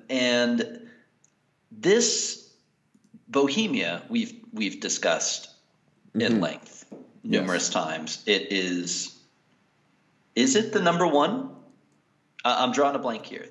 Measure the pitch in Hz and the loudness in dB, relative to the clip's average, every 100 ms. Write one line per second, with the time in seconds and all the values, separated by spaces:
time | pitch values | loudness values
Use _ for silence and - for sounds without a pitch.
0 | - 131 123 120 120 117 - - - - | -4 0 2 4 4 2 -2 -8 -18 -20
1 | _ _ _ _ _ _ _ 107 170 233 | _ _ _ _ _ _ _ -2 4 4
2 | - - - - - _ _ _ _ _ | 4 0 -4 -8 -16 _ _ _ _ _
3 | _ - - 139 139 220 214 117 85 87 | _ -20 -2 2 2 2 0 0 -2 -4
4 | - 117 - - - 110 98 - 92 - | -4 -2 -2 -8 -12 -4 -4 -4 -6 0
5 | 87 78 - - - - _ _ _ _ | 0 0 -2 -6 -10 -20 _ _ _ _
6 | _ 107 117 110 73 - - - - - | _ -2 2 2 0 -6 -16 -20 -20 -20
7 | - - 110 107 92 87 - 95 80 78 | -20 -12 -2 0 0 -2 0 -2 -2 -6
8 | 78 - 107 98 - 98 90 90 87 - | -8 -6 0 0 0 -2 -2 -2 -4 -6
9 | - - _ _ _ _ _ _ _ _ | -8 -12 _ _ _ _ _ _ _ _
10 | _ _ _ - 262 208 214 202 175 175 | _ _ _ 2 4 4 2 2 2 4
11 | 175 143 165 254 - - - _ _ _ | 4 4 2 0 -8 -14 -20 _ _ _
12 | _ _ _ - 120 120 123 131 143 139 | _ _ _ -4 0 2 2 2 2 2
13 | 131 110 - - - | -4 -6 -10 -14 -14